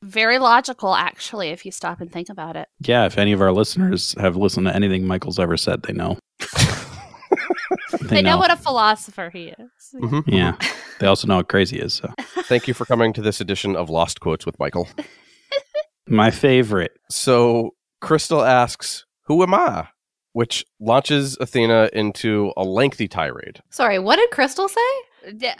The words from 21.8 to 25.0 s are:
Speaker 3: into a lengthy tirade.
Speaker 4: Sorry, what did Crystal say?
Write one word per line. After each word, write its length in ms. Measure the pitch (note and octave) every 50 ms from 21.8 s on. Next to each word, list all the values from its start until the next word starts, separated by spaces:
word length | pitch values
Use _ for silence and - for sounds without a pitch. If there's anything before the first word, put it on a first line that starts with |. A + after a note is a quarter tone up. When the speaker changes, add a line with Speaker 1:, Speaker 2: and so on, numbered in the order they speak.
| A2 - -
Speaker 3:
into 600 | G#2+ G#2+ G#2 - - - A2+ G#2+ G#2 G2+ F#2+ - -
a 60 | F#2+
lengthy 440 | F#2+ F#2+ A2+ C3+ C#3 - - A2 -
tirade. 540 | - F2+ D#2 C2+ B1 A#1 - - - - _ _
Speaker 4:
Sorry, 300 | - - B3+ A3 G3+ F#3
what 160 | F#3+ G#3+ D4
did 160 | G4 A#4+ A#4+
Crystal 360 | - - C4 C4+ - F4+ G4 G4
say? 640 | - A4+ A#4+ B4+ C#5 C5